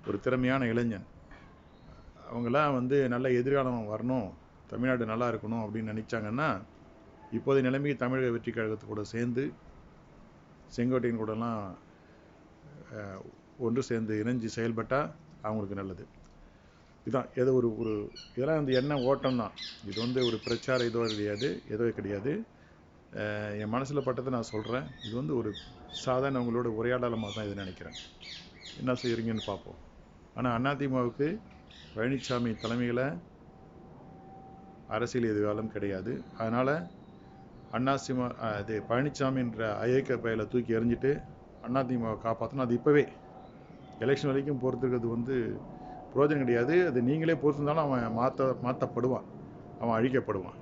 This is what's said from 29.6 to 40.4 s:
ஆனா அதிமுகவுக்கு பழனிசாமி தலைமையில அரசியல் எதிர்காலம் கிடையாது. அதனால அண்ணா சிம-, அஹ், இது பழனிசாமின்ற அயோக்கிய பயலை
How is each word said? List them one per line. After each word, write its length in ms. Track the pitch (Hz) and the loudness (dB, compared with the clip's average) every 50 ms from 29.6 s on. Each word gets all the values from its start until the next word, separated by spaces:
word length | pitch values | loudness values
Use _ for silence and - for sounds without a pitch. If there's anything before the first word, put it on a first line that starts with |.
| - 95 90 - - - - - - - - - - - - | -8 -14 -16 -16 -18 -20 -20 -20 -20 -20 -20 -20 -20 -14 -6
ஆனா 380 | 113 123 127 117 117 127 139 | -2 -2 0 0 2 2 0
அதிமுகவுக்கு 560 | 143 135 143 135 131 127 123 120 117 - 139 156 196 226 - - - - - - - - - - - | 0 0 0 0 2 2 2 0 0 0 0 0 0 -4 -10 -16 -20 -20 -20 -20 -20 -20 -20 -12 -4
பழனிசாமி 580 | 107 110 123 139 131 131 - 131 120 120 117 110 - | -2 0 0 0 0 0 -2 0 0 2 0 -2 -2
தலைமையில 380 | - 110 117 120 123 120 120 123 131 139 170 175 - - - - - - - - - - - - - - - - - - - - - - - - - - - - - - - - - - | -2 -2 0 0 2 2 2 2 0 0 -2 -6 -10 -14 -20 -20 -20 -20 -20 -20 -20 -20 -20 -20 -20 -20 -20 -20 -20 -20 -20 -18 -18 -18 -18 -18 -18 -18 -18 -18 -18 -20 -20 -20 -8 -4
அரசியல் 420 | 110 110 120 120 - 127 117 113 | -2 0 0 0 0 0 2 2
எதிர்காலம் 420 | 107 104 104 104 104 104 110 110 | 2 2 2 2 2 0 -2 -4
கிடையாது. 500 | - 104 101 101 98 92 95 113 131 - - - - - | -4 -4 -2 -2 -2 -2 -4 -4 -6 -6 -8 -12 -6 -4
அதனால 300 | 113 113 113 120 127 135 147 165 175 175 - - - - - - - - - - - - - - - - | -2 0 2 2 2 2 2 0 -2 -8 -12 -18 -20 -20 -20 -20 -20 -20 -20 -20 -20 -20 -20 -20 -14 -4
அண்ணா 200 | - 113 127 135 139 | -2 0 2 2 2
சிம-, 400 | 135 - - 131 127 123 123 - - | 2 0 -2 0 0 0 -2 -2 -4
அஹ், 200 | 117 113 104 101 | -2 -2 -2 -2
இது 140 | 101 107 110 104 | -2 -2 -2 -4
பழனிசாமின்ற 840 | 101 - 113 123 139 147 139 - 143 131 131 131 127 120 110 107 113 110 104 | 0 2 2 2 2 2 0 0 0 2 2 2 0 -2 -2 -2 -2 0 0
அயோக்கிய 400 | 101 107 120 127 135 131 - 127 | 0 2 4 4 4 4 2 -2
பயலை 280 | 117 110 117 113 110 | 0 2 0 0 0